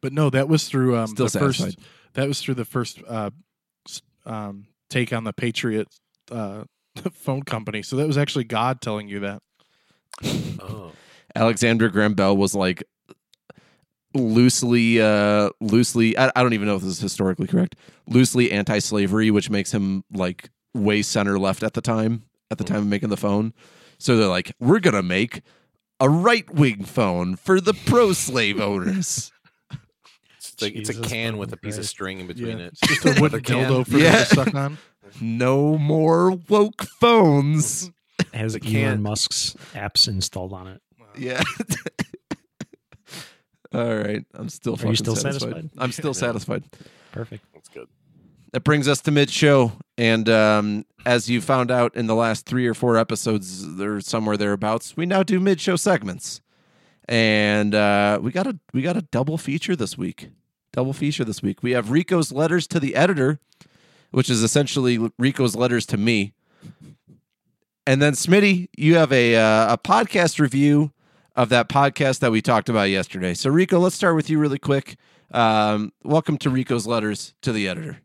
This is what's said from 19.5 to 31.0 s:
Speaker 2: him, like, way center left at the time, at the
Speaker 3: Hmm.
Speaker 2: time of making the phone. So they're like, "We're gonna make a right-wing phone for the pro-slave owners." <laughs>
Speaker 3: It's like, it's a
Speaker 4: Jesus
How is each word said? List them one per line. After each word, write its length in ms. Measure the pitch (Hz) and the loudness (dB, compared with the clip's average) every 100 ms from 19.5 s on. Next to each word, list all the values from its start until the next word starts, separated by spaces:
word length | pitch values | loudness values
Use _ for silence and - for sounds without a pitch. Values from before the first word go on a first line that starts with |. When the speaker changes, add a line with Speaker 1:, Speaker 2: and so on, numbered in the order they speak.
| 104 95 | -4 -2
Speaker 2:
him, 320 | 107 98 95 - | -2 -2 -4 -6
like, 380 | 98 90 90 - _ _ | -6 -6 -6 -18 _ _
way 260 | 123 104 104 | -2 0 2
center 380 | 101 117 101 98 | 0 -2 0 0
left 240 | 95 95 | 0 -2
at 100 | 110 | -4
the 80 | - | -4
time, 440 | 113 113 110 117 - _ _ | -2 0 0 -4 -8 _ _
at 80 | 113 | -8
the 60 | |
Speaker 3:
Hmm. 100 | 110 | -4
Speaker 2:
time 80 | 107 | -2
of 60 | 104 | -2
making 200 | 101 107 | -2 -2
the 80 | 101 | -4
phone. 380 | 101 101 113 - _ _ _ _ | -2 0 -2 -8 _ _ _ _
So 220 | - 120 | 0 2
they're 100 | 101 | 4
like, 240 | 90 87 - | 0 -4 -4
"We're 200 | 120 208 | 2 4
gonna 220 | 180 107 | 4 2
make 380 | 90 92 117 - _ _ _ _ _ _ | 0 0 -2 -6 _ _ _ _ _ _
a 120 | 135 | 2
right-wing 760 | 160 196 233 - 147 143 104 | 4 4 2 -2 2 2 2
phone 520 | 95 - 104 87 90 92 | -6 -2 0 0 -2 -4
for 220 | - 190 | 0 2
the 140 | 185 | 2
pro-slave 880 | 208 - 240 226 180 - 127 104 101 | -2 0 2 2 0 -2 -2 0 0
owners." 680 | 101 101 90 190 175 - - _ | -2 -2 -4 -4 -4 -8 -10 _
<laughs> 40 | _ _ _ - _ _ _ _ _ _ - - | _ _ _ -20 _ _ _ _ _ _ -20 -8
Speaker 3:
It's 60 | |
like, 140 | 107 110 | -8 -8
it's 120 | 110 | -10
a 40 | |
Speaker 4:
Jesus 180 | 113 | -8